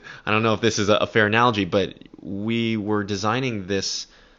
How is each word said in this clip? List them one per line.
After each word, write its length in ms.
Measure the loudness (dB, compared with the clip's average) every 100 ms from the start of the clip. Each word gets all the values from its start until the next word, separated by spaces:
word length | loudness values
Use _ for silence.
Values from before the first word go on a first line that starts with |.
| -8
<laughs> 140 | -10 -2
I 60 |
don't 120 | 2
know 100 | 2
if 80 | 2
this 180 | 0 2
is 100 | 2
a, 60 | 2
a 120 | 2
fair 200 | 2 4
analogy, 380 | 4 4 2 0
but 300 | 0 -2 -6 -20 -16
we 560 | -10 -6 -4 -2 0 -2
were 260 | 0 -2
designing 640 | -2 -2 -2 -2 -2 -6 -2
this 400 | -2 -2 -8 -10 -20 _